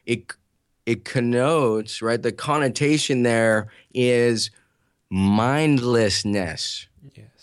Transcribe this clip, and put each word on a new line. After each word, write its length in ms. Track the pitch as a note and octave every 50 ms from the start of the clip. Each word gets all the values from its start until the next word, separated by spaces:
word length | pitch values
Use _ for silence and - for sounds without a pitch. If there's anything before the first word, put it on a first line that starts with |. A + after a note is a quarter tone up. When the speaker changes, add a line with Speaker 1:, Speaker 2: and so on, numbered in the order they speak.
| -
Speaker 1:
it, 260 | - A#2+ A#2 - - - _ _ _ _ _ _ _ _ _ -
it 180 | A#2 A#2 - -
connotes, 1000 | - - C3 A#2+ A#2+ A#2+ B2 B2+ D3+ E3 D#3 C3+ A2+ A2 A2 A2 A2 - - A2+
right? 180 | A#2 A#2+ A2+
The 100 | A#2+ A#2
connotation 920 | G2+ - - D3+ D3 D3+ C#3+ B2+ A2+ - D3 D3 D#3 D3 - - C3+ B2+ A#2+
there 460 | A#2+ A#2 A2+ A2+ A2+ A2 G#2+ G#2 A2 - - _ _
is 600 | - B2+ B2 B2 B2 A#2+ A#2+ A#2+ A#2 A2 - - - _ _ _ _ _ _ _ _ _ _ -
mindlessness, 1800 | F#2 F#2 G2 G2+ G2+ G#2+ A#2 B2+ C#3 D3+ D#3 D3+ C#3+ C3 A#2+ B2 A#2+ A#2 A2 G2 G2+ - - G#2 G2+ G2+ F2+ D#2+ D2 - - - - - - - _ _ C#3+ C#3 -
Speaker 2:
Yes. 100 | A2 G#2+ - _ _